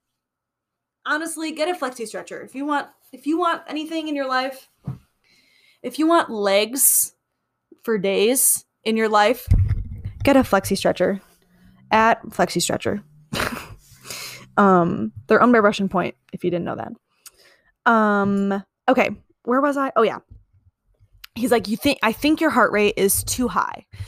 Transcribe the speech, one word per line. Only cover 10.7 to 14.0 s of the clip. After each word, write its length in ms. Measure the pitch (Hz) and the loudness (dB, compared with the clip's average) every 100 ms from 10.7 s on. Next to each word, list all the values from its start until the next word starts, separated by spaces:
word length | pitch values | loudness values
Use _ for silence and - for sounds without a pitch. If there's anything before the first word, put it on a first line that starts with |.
| 196 | -2
stretcher 420 | 180 - 185 190 - _ _ _ - _ - | -2 0 -2 -2 -8 _ _ _ -20 _ -2
at 320 | 214 220 - - | 2 4 2 -2
Flexi 340 | - 175 175 | -2 0 0
Stretcher. 420 | - - - 202 - - - | -2 -2 -4 -6 -8 -20 -10
<laughs> 100 | - - - - - - - | -6 -4 -6 -14 -20 -20 -20